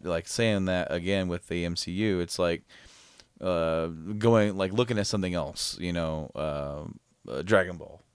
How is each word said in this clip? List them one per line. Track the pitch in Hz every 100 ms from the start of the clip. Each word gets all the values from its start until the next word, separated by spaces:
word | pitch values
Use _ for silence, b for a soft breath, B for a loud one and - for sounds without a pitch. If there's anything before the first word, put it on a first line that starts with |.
like, | 87 82 -
saying | - 113 101
that | 92 90 -
again | 85 87 98 92
with | 87 -
the | 87
M | 85 85
C | -
U, | 90 107 92
it's | 85 -
like, | 87 85 - b b b b b b _
uh, | 92 87 82 80 82
going, | 82 82 107 117 113 104 95
like, | 95
looking | 107 120 107
at | 98
something | 104 92
else, | 87 71 - - -
you | 87
know, | 87 80 78 78
uh, | - 76 73 71 73 76 - _ _ -
uh, | 65
Dragon | 87 104 90 87
Ball. | - 76 _